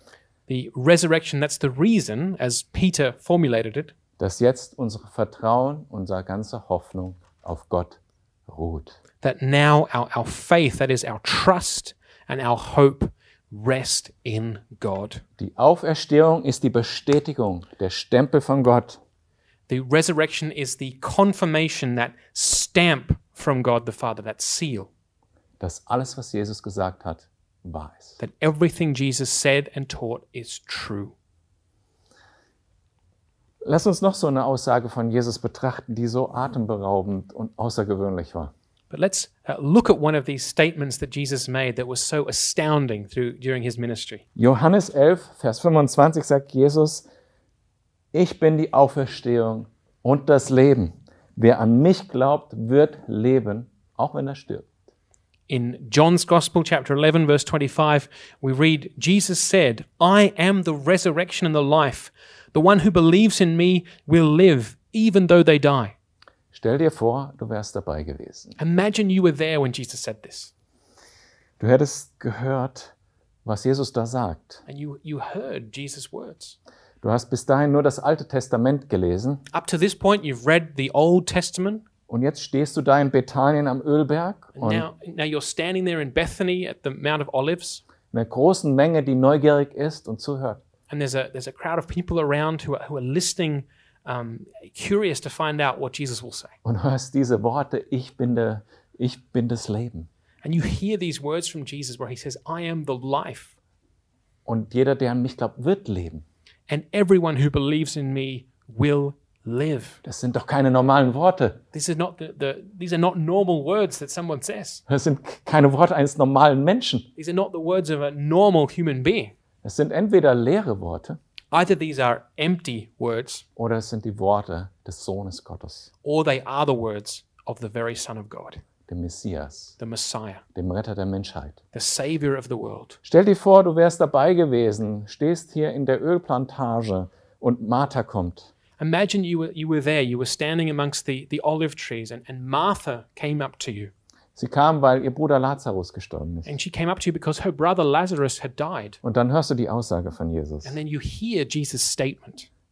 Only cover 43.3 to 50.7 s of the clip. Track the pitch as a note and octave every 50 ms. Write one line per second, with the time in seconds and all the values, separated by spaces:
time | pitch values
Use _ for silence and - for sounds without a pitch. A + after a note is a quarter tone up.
43.3 | - B2 B2 C3 C3 B2 A#2 B2 A2+ A#2 A#2+ A#2+ A2+ - - - A#2 - _ _
44.3 | - - A2+ B2+ C3 A2+ D#3+ E3 F#3+ G#3 E3+ - - C#3 C#3+ D#3+ F#3 F3+ - -
45.3 | - - - A#2 A2+ - - E3+ D#3+ D#3 C#3+ C3+ - D3 C#3+ D#3+ D#3+ D#3+ - -
46.3 | C#3+ C#3 C#3 - - C3 C#3 D3 C#3+ D#3 D3+ D3+ - - - _ _ _ _ _
47.3 | _ _ _ _ _ _ _ _ _ _ _ _ _ _ _ _ - D#3+ F3+ -
48.3 | - - E3 D#3 D#3 D3+ D#3+ - - C3 C#3 C3+ - C#3+ C3 - - - - A#2+
49.3 | A#2+ A#2 A2+ A2+ A2+ A2 A2+ - _ _ _ _ _ _ - B2 C#3 C#3+ C#3 D3+
50.3 | C#3+ C3 - - C3+ C3 C3 C#3+